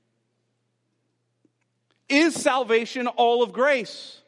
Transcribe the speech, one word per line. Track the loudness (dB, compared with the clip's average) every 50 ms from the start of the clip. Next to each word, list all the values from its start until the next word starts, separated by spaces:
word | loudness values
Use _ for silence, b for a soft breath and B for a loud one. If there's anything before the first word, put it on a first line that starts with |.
| _ _ _ _ _ _ _ _ _ _ _ _ _ _ _ _ _ _ _ _ _ _ _ _ _ _ _ _ _ _ _ _ _ _ _ _ _ _ _ _ _ 0
Is | 2 4 4 2 0
salvation | 0 -2 0 0 0 0 0 0 0 0 -2 -8 -6 -6
all | -6 0 0 2 2 4 2
of | 0 -2 0
grace? | 0 2 2 2 0 -2 -8 -12 -18 -20 -20 -20 -20 _